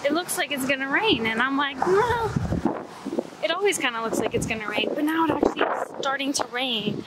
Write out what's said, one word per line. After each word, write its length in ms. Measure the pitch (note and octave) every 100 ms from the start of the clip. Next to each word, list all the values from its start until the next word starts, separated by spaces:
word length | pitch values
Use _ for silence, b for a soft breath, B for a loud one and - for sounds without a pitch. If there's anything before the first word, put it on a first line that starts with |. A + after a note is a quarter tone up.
it 80 | C#4+
looks 240 | D#4 F4+ -
like 140 | D4
it's 160 | C#4+ B3+
gonna 220 | C#4 C4+
rain. 360 | D4 A4 C#4+
And 160 | A3+ A3
I'm 160 | C4+ C#4
like, 200 | C#4 -
No. 540 | - F#3 A#4+ A#4 A4 - - - - - - - - - - -
It 80 | -
always 260 | - G4+ D4+
kinda 240 | C4+ A3+
looks 180 | A3+ -
like 140 | G#3+
it's 120 | A#3
gonna 220 | - A3 G#3
rain, 200 | G#3 -
but 100 | -
now 220 | D4+ D#4+
it 60 | D#4+
actually 300 | D4 - -
is 240 | - - - -
starting 340 | C#4 C#4 C#4
to 120 | C#4+ -
rain. 560 | A#3+ C4 A3+ G#3 G#3